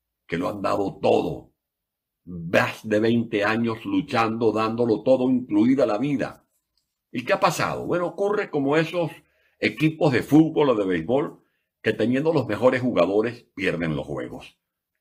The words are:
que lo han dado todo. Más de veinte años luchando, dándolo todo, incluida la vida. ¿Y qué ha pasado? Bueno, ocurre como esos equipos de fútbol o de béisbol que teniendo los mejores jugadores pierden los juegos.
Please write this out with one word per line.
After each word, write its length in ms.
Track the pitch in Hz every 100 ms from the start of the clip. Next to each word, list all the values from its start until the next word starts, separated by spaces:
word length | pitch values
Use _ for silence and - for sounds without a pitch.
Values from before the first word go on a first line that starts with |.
| _ _ -
que 120 | 85
lo 100 | 92
han 140 | 101
dado 380 | 98 101 98 -
todo. 500 | 113 110 87 69 - _ _ _ _ _ _ _
Más 640 | 87 87 85 110 120 - 110
de 140 | 104
veinte 420 | 113 117 110 104
años 400 | 104 113 117 113
luchando, 680 | 101 98 - 113 113 113 113
dándolo 500 | 104 110 117 120 107
todo, 260 | 127 131 127
incluida 560 | 127 - 104 117 135 120
la 120 | 104
vida. 480 | 143 131 76 - _ _ _ _ _ _ _
¿Y 140 | 123 127
qué 80 |
ha 80 | 190
pasado? 440 | 185 - 98 65 78
Bueno, 220 | 170 175
ocurre 420 | - - - -
como 280 | 143 139 156
esos 340 | 160 175 156 - _ _ _ _
equipos 540 | 107 - 156 156 160
de 100 | 120
fútbol 460 | - 147 160 156 147
o 60 | 110
de 100 | 95
béisbol 580 | 87 80 131 165 - _ _ _ _
que 100 | 113
teniendo 400 | 107 110 127 151
los 160 | 156 120
mejores 340 | 101 123 127
jugadores 680 | 127 95 87 104 113 120 _
pierden 440 | - 92 82 82 71
los 100 | 69
juegos. 500 | 69 62 - - _ _ _ _ _